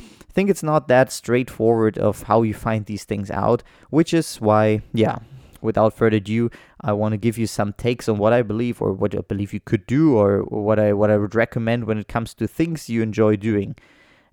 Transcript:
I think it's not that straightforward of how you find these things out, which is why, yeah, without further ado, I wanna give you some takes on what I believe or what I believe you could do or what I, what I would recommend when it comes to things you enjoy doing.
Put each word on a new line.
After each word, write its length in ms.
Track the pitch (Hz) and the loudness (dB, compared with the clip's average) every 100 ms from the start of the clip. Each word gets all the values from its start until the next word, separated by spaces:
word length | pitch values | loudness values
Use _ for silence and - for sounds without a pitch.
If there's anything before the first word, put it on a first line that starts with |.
I 320 | - - - | -20 -20 -8
think 180 | - 202 | -2 0
it's 140 | 175 | 0
not 240 | 156 151 139 | 0 0 4
that 240 | 127 131 | 4 4
straightforward 840 | - - 123 123 - 113 113 110 98 | 0 -2 -2 -2 0 2 4 2 2
of 260 | 107 95 | 0 -2
how 200 | - 110 | 0 2
you 120 | 113 | 2
find 320 | 104 117 110 104 | -2 -4 -4 -4
these 180 | 101 | -10
things 260 | - 104 98 | -6 -6 -6
out, 320 | - 107 120 - _ _ | -2 0 0 -2 _ _
which 220 | 143 170 | 0 2
is 280 | 165 - - | 0 -2 -2
why, 420 | 107 107 107 107 - | 2 4 4 0 -2
yeah, 260 | 113 107 110 - - - - | 0 0 -2 -10 -20 -20 -10
without 340 | 110 107 110 | -4 2 2
further 220 | - 113 107 | 2 2 2
ado, 340 | 98 110 120 - - - | 0 -2 -2 -6 -20 -10
I 120 | - | -4
wanna 260 | 104 107 107 | -2 -2 -2
give 200 | 117 113 | -2 -2
you 80 | 110 | -4
some 260 | - 104 | -4 -4
takes 340 | - 120 123 - | -4 -4 -2 -2
on 100 | 104 | 0
what 140 | 107 | 2
I 100 | 120 | 2
believe 400 | 107 107 120 113 | 0 -4 -4 -4
or 100 | 101 | -4
what 220 | 98 104 | -2 -4
I 60 | 101 | -4
believe 320 | - 101 101 | -6 -6 -6
you 80 | 104 | -8
could 260 | - 110 - | -4 -4 -2
do 300 | 131 160 117 | 2 4 4
or 240 | 101 101 | 4 2
what 380 | - 107 104 107 | -2 -4 0 2
I, 120 | 104 | 2
what 180 | 101 104 | 2 2
I 80 | 104 | 2
would 180 | 104 110 | 0 0
recommend 480 | 117 123 113 120 | -2 -2 -2 -2
when 140 | 110 107 | -2 -6
it 100 | 101 | -4
comes 260 | 117 113 | -6 -6
to 140 | - 110 | -6 -6
things 400 | - 165 160 - | -4 -4 -4 -4
you 120 | 117 | -4
enjoy 360 | 110 107 107 107 | -2 2 2 2
doing. 400 | 107 104 98 - _ _ _ _ _ | 0 -2 -2 -8 _ _ _ _ _